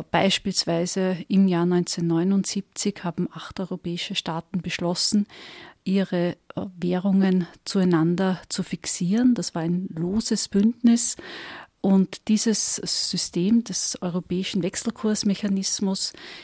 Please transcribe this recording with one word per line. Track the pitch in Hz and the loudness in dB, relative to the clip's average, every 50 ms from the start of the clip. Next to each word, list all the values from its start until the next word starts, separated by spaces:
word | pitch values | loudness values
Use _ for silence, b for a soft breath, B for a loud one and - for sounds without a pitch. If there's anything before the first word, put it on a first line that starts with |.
| - - | -6 -2
beispielsweise | - 165 185 196 - - - 196 185 - - - 170 165 175 175 - 196 185 185 185 165 - - | 0 2 2 2 2 0 -2 -2 -2 -2 -2 0 0 0 0 -2 -2 0 0 0 -2 -2 -2 2
im | 190 190 196 190 | 4 4 6 6
Jahr | 175 170 175 | 4 4 2
neunzehnhundertneunundsiebzig | 180 180 175 170 - - 180 170 170 165 165 175 190 196 196 190 - - 202 - _ - - - 208 196 - - | 4 2 2 2 0 -2 -2 0 2 2 2 2 2 2 2 0 0 -4 -6 -6 _ -8 -4 -4 -4 -4 -4 -6
haben | 175 - - 175 - | -6 -4 -4 -4 -4
acht | - 160 - - - - | -6 -10 -14 -12 -8 -8
europäische | 185 - 185 170 - 175 170 180 - - 196 | -8 -6 -8 -8 -6 -6 -6 -6 -6 -6 -6
Staaten | - - - 160 165 - _ - 180 | -6 -4 -4 -6 -6 -6 _ -6 -6
beschlossen, | - 175 - - 175 170 180 - - - - 208 202 B B B B B B B B B B B _ | -4 -6 -4 -2 -2 -2 0 0 0 2 2 2 0 B B B B B B B B B B B _
ihre, | - 190 196 185 - 185 175 175 175 170 - _ - - | 0 0 0 0 0 0 0 0 0 -2 -6 _ -12 -8
äh, | 180 196 196 180 175 | -8 -8 -8 -6 -4
Währungen | 175 175 180 180 180 202 190 196 190 190 185 185 170 - - - _ | -2 -2 -2 0 2 2 4 4 4 4 4 2 0 -2 -6 -12 _
zueinander | - - 196 180 180 175 160 160 170 175 180 190 185 185 - - - | -4 0 2 4 4 4 4 4 4 2 2 0 0 0 -2 -6 -6
zu | - - | -6 -6
fixieren. | 175 - 185 - - - - - 185 175 202 233 254 254 240 | -4 -6 -8 -8 -6 -6 -4 -2 0 0 2 4 4 4 4
Das | 175 175 - - | 2 0 -4 -4
war | 170 | -4
ein | 160 170 175 180 190 - 160 | -2 -2 -2 -2 -4 -6 -6
loses | 160 170 180 196 226 - - 226 202 - - | -4 -4 -2 -2 -2 0 0 -2 -2 -2 0
Bündnis. | - 196 214 226 240 - - 233 233 233 - - - B B B B B B B B B B B _ _ | 2 2 2 2 2 4 4 4 4 4 2 -2 -4 B B B B B B B B B B B _ _
Und | - 196 196 190 185 - - - - - | 2 4 4 4 4 2 -2 -4 0 2
dieses | 214 214 - 233 208 - - - - | 2 2 2 2 0 2 0 0 -2
System | - - - - - - - - 175 - - - 180 175 202 226 233 233 | -2 -2 -2 -2 -2 -2 -2 -2 -2 -4 -2 -2 0 2 4 4 4 4
des | - 185 - - - - - | 2 -2 -4 -4 -4 -4 -4
europäischen | 190 180 165 185 170 - 175 185 190 - - 196 | -4 -4 -4 -4 -4 -2 -4 -4 -2 -2 -2 -2
Wechselkursmechanismus | 165 190 - - - 233 - - - 214 214 - - 202 190 - - 208 196 190 196 - - - 208 190 190 - - - B B B B B B | -2 -2 -2 -4 -4 -4 -4 -2 -2 -2 0 0 0 0 0 0 0 -2 -2 0 0 -2 -2 -2 0 -2 -2 -2 -4 -6 B B B B B B